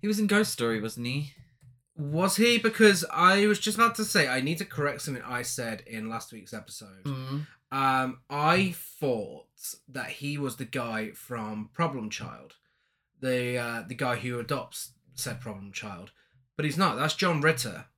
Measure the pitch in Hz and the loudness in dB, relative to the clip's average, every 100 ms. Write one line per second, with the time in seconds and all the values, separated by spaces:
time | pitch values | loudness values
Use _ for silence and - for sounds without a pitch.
0 | 208 214 208 208 214 - 117 113 110 113 | 0 2 4 4 4 2 0 0 -2 -4
1 | 120 139 147 - - _ - _ _ - | -4 -2 -4 -10 -20 _ -20 _ _ -8
2 | 143 156 185 185 233 233 226 220 214 190 | -4 2 2 6 6 6 2 8 8 8
3 | 165 - 180 196 208 208 226 208 233 - | 2 4 6 8 6 4 0 4 4 4
4 | 214 190 143 127 131 165 185 - 143 143 | 0 2 2 2 0 -2 -4 -2 -2 -2
5 | 151 127 - 120 120 - 117 107 - 110 | -6 -8 -6 -6 -4 -4 -4 -6 -8 -10
6 | 110 113 - 110 104 110 104 - 104 95 | -8 -8 -10 -18 -12 -14 -12 -16 -16 -14
7 | 95 135 131 139 147 - _ 135 135 131 | -8 -8 -6 -6 -8 -14 _ 0 2 4
8 | 131 127 _ 147 151 180 190 170 - - | 0 -4 _ 0 4 4 2 -2 -14 -4
9 | 147 117 104 - - _ - - _ 131 | 0 0 -2 -10 -20 _ -14 -14 _ -10
10 | 120 - 143 147 139 127 127 135 117 110 | -10 -6 -6 -4 -4 -6 -8 -6 -4 -4
11 | 110 - - 120 107 107 107 - 165 139 | -6 -10 -10 -8 -6 -6 -10 -2 -2 -2
12 | 107 - - 57 67 - _ _ _ _ | -6 -8 -10 -14 -20 -20 _ _ _ _
13 | _ _ 131 127 123 123 120 117 - 120 | _ _ -2 -2 0 -2 -2 -6 -8 -4
14 | 135 123 127 120 117 139 - - - _ | -2 -2 -2 -6 -4 -6 -6 -12 -14 _
15 | _ - - 110 113 98 98 95 107 90 | _ -10 -8 -8 -10 -10 -10 -10 -10 -12
16 | 98 _ _ _ _ - 151 147 185 113 | -14 _ _ _ _ -4 -4 2 2 2
17 | 156 - 185 160 151 160 120 87 - | 0 2 2 4 2 2 -2 -8 -16